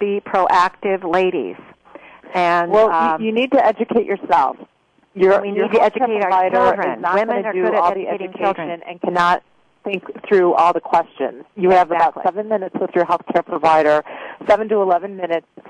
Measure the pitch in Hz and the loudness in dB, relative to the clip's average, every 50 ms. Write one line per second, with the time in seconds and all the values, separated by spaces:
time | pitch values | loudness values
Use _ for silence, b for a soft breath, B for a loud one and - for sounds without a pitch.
0 | 208 202 202 202 - - - 196 180 - - 180 175 190 - _ - 202 190 185 | -4 -2 -2 -4 -4 -4 -2 0 0 2 4 2 2 2 -2 _ -4 -4 -4 -4
1 | 185 170 170 185 185 185 180 156 113 90 90 - - - - _ B B B B | -4 -2 0 0 0 0 -2 -2 -6 -6 -10 -14 -20 -20 -20 _ B B B B
2 | B B B B B - - 180 180 170 175 175 170 175 196 214 220 196 170 165 | B B B B B -8 -2 0 0 2 2 0 0 2 4 4 4 4 4 2
3 | 165 165 160 156 220 220 220 233 254 262 285 262 - 214 214 - 240 - 220 240 | 0 0 0 -2 -2 -2 -2 -2 0 2 2 2 2 2 0 0 -4 -2 0 -2
4 | - - 196 190 - - 180 160 135 127 - - - - _ _ _ _ _ _ | 0 0 -4 -6 -2 0 2 2 2 0 -2 -8 -16 -20 _ _ _ _ _ _
5 | _ _ _ 196 185 190 196 196 196 202 202 208 190 214 202 226 - 214 - 226 | _ _ _ 2 4 4 4 2 0 -2 -4 -4 -2 0 2 2 2 2 2 0
6 | 262 233 220 208 202 185 190 185 185 185 185 185 190 190 180 - - - - - | -2 -2 0 -2 0 0 2 2 2 2 2 2 2 2 2 0 -2 -4 -6 -4
7 | 175 175 180 196 220 233 - 202 196 220 196 185 180 180 208 208 170 175 196 196 | -4 -2 0 0 0 -2 -2 -4 -4 -4 -4 -2 -2 0 0 2 0 0 0 -2
8 | 180 - - 190 190 185 185 196 208 196 190 175 160 151 170 170 - - 175 175 | -6 -6 -6 -8 -8 -12 -10 -4 -4 -4 -2 -4 -6 -8 -10 -12 -12 -16 -12 -8
9 | - 185 180 175 175 175 180 - - _ _ _ _ _ _ _ _ 208 196 185 | -6 -4 0 0 2 2 0 0 -4 _ _ _ _ _ _ _ _ -8 -8 -8
10 | - - - - - - 214 190 180 175 151 - 165 175 175 165 - - - 170 | -8 -12 -16 -16 -2 2 4 4 4 4 4 4 2 2 2 0 -2 0 0 0
11 | 165 - _ - 135 - - 123 - _ _ 208 180 185 190 180 180 156 170 165 | 0 -2 _ -6 -6 -6 -6 -10 -20 _ _ -2 2 4 4 4 4 2 2 2
12 | 170 156 - - - 180 170 202 214 214 220 202 190 180 - - 190 180 - 180 | 2 0 0 -2 -4 -4 -4 -4 -4 -4 -4 -4 -4 -6 -4 -4 -4 -2 0 -2
13 | 170 165 175 170 - - - 175 - - 180 160 151 160 160 156 156 151 151 151 | 0 0 0 -2 -2 -2 -4 -4 -2 -2 -6 0 2 4 4 4 4 4 2 2
14 | B B B B B B B B - - 208 202 220 214 220 208 196 185 180 170 | B B B B B B B B 0 2 2 2 2 0 0 0 2 2 0 0
15 | 175 202 202 190 180 170 170 165 - _ _ - - - | -2 -6 -10 -8 -6 -4 -4 -4 -6 _ _ -20 -20 -4